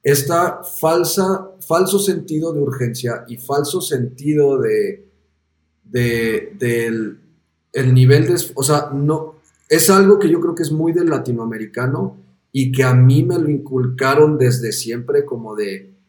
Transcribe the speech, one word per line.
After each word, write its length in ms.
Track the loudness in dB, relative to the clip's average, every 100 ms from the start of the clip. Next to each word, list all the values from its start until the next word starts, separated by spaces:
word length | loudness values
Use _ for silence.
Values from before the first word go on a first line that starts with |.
esta 580 | 2 0 0 0 -2 -4
falsa, 880 | -14 -4 0 0 0 -2 -2 -2 -8 -20
falso 400 | -4 0 0 0
sentido 520 | -2 -4 -6 -6 -4
de 80 | -4
urgencia 640 | -4 -4 -6 -4 -8 -8 -12
y 80 | -16
falso 440 | -4 -4 -2 -6
sentido 800 | -4 -4 -6 -6 -2 2 2 2
de, 500 | 0 0 -2 -6 _ _ _ _ _ _ _ _
de, 720 | _ -4 -2 -2 -2 -4 -8 -6
del, 640 | -4 -2 -2 -4 -6 -12 _ _ _ _ _
el 220 | -2 2
nivel 320 | 6 6 6 4
de, 160 | 0 -2 -6
o 60 |
sea, 260 | 0 0 -2
no, 440 | -4 -2 -2 -6 -18 _ _ _
es 200 | 2 4
algo 300 | 6 6 6
que 100 | 4
yo 120 | 0
creo 160 | -2 -4
que 80 |
es 80 | -4
muy 200 | -2 0
del 180 | 0 0
latinoamericano 1040 | -2 -4 -6 -6 -8 -10 -6 -4 -4 -6 -10 _ _ _
y 220 | -4 -2
que 100 | 0
a 100 | 4
mí 300 | 6 6 6
me 160 | 2 0
lo 100 | 0
inculcaron 880 | -2 -4 -4 -2 -2 0 4 4 4
desde 360 | 0 0 -4
siempre 520 | -8 -8 -8 -2 -2
como 300 | -2 -10 -10
de 380 | -8 -8 -8 -16 _